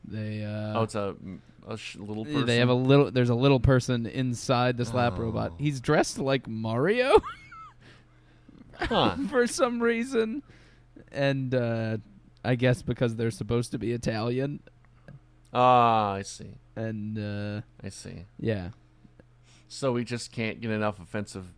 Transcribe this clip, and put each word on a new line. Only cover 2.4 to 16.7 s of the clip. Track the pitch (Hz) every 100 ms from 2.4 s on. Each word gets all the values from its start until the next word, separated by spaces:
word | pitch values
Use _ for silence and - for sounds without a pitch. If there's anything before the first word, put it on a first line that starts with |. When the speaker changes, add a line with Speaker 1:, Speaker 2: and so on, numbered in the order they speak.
| 123 120
Speaker 1:
have | 123
a |
Speaker 2:
person? | 123 131
Speaker 1:
little, | 139 135
there's | 127 123
a | 120
little | 135 135
person | 123 131 120 123 113
inside | - 127 117 - 123 123 123
the | 117
slap | 123 120 113
Speaker 2:
Oh. |
Speaker 1:
robot. | 113 110 110 -
He's | 147 139
dressed | 120 151 - -
like | 139 135 117
Mario | 110 113 113 156 240 254 - - 1077 - 1077 1077 - - -
<laughs> | _ - - - - - - -
Speaker 2:
Huh. | 349 214 120 95 277
Speaker 1:
for | 247 240
some | - 254 233
reason. | 233 233 247 262 220 277 - - - - - - -
And, | - 139 139 131 127
uh, | 120 113 110 110 - - - -
I | - 123
guess | 127 123
because | - 120 120 113
they're | 117
supposed | - 107 120 123
to | 120
be | 104
Italian. | 120 - 113 117 123 139 143 - - _ - - - _ - - 120
Speaker 2:
Ah, | 123 123 117 110 104
I | 98
see. | 98 - 104 - _